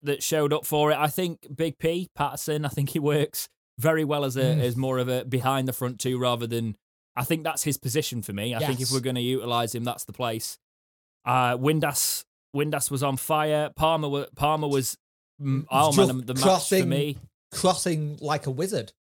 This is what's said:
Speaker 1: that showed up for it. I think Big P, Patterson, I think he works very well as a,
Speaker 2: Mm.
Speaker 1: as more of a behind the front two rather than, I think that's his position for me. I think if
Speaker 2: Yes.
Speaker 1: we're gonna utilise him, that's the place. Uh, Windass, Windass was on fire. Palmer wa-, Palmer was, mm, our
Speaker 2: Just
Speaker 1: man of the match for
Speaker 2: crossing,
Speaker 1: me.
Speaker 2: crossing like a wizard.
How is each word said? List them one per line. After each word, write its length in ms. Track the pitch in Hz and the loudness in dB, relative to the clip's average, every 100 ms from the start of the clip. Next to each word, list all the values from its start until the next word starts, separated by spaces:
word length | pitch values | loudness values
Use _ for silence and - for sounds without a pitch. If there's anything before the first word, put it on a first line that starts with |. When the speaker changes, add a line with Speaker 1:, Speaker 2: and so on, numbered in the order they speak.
Speaker 1:
that 180 | 143 143 | -2 -4
showed 320 | - 160 147 | 0 2 2
up 140 | 151 - | 0 0
for 240 | 151 151 | 2 4
it. 60 | 147 | 4
I 80 | 151 | 2
think 400 | 143 180 160 - 135 | 0 -4 -6 -14 -4
Big 240 | 165 139 | -4 -2
P, 300 | 165 170 185 | -2 -2 -4
Patterson, 500 | - 147 135 - 151 151 | -4 -4 -4 -4 -2 -2
I 40 | |
think 200 | 135 139 | -2 -2
he 80 | 170 | 0
works 500 | 143 147 143 - - _ _ - | 2 2 0 -4 -10 _ _ -2
very 240 | 135 160 | 2 2
well 200 | 151 147 | 2 0
as 140 | 139 127 | -2 0
a, 60 | |
Speaker 2:
Mm. 160 | 135 156 | 2 2
Speaker 1:
as 140 | 123 120 | 2 0
more 220 | 131 131 | 0 0
of 80 | 123 | 0
a 160 | 127 127 | -2 -2
behind 420 | 127 127 135 131 | -2 0 0 0
the 60 | |
front 240 | 120 127 123 | -2 -4 -4
two 200 | 127 127 | -4 0
rather 260 | 123 120 117 | 0 0 -2
than, 300 | 117 113 104 _ _ _ - | -2 -4 -6 _ _ _ -8
I 80 | |
think 200 | 127 165 | -2 -2
that's 200 | 160 143 | -2 -2
his 140 | - 135 | -2 -2
position 420 | 135 139 147 120 | -2 -2 -2 -6
for 120 | 104 | -6
me. 200 | 101 110 | -4 -4
I 60 | 117 | -2
think 140 | 147 | -2
if 60 | 127 | -2
Speaker 2:
Yes. 100 | 127 | 0
Speaker 1:
we're 60 | 131 | -2
gonna 200 | 127 127 | -2 -2
utilise 520 | 120 127 117 120 117 | 0 -2 0 0 0
him, 100 | 117 | -4
that's 200 | 117 117 - | -6 -6 -10
the 80 | |
place. 460 | - 123 113 - - _ _ _ _ _ _ - | -6 -4 -4 -6 -12 _ _ _ _ _ _ 0
Uh, 320 | 127 123 123 | 2 4 2
Windass, 680 | 131 156 151 131 - - - _ _ 139 | 2 2 0 -2 -2 -4 -8 _ _ -4
Windass 360 | 151 151 - | -2 -2 -2
was 100 | 139 | -2
on 160 | 139 131 | -2 -2
fire. 540 | - 156 156 151 151 - | 0 0 2 2 0 0
Palmer 320 | 156 160 147 | 2 2 0
wa-, 180 | 139 143 - | -4 -6 -2
Palmer 320 | 147 156 151 | 0 2 2
was, 280 | 139 123 - _ _ _ _ | 0 0 -6 _ _ _ _
mm, 240 | 139 135 151 | -2 -2 0
our 220 | 131 151 | 4 6
Speaker 2:
Just 60 | 147 | 6
Speaker 1:
man 120 | 196 | 4
of 160 | 127 120 | 4 -4
the 60 | 127 | 2
match 60 | |
for 40 | 190 | 6
Speaker 2:
crossing, 380 | 185 - 190 180 | 4 4 2 4
Speaker 1:
me. 280 | 135 151 139 - _ _ | 2 0 -4 -12 _ _
Speaker 2:
crossing 680 | - 185 175 - 156 151 147 | 0 2 2 0 -2 -2 -6
like 240 | 143 151 147 | -2 -2 -2
a 60 | |
wizard. 420 | 131 185 190 110 _ | -4 -2 -4 -6 _